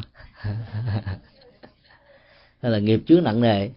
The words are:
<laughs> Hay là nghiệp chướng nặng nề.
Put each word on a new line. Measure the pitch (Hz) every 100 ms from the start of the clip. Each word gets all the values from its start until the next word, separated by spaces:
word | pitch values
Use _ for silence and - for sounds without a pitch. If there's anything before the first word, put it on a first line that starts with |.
| - _
<laughs> | - - 101 107 110 107 120 98 95 90 - _ - _ - _ _ _ _ _ _ _ _ _
Hay | 120
là | 107
nghiệp | 104 110 -
chướng | 170
nặng | 151 110
nề. | 120 101 101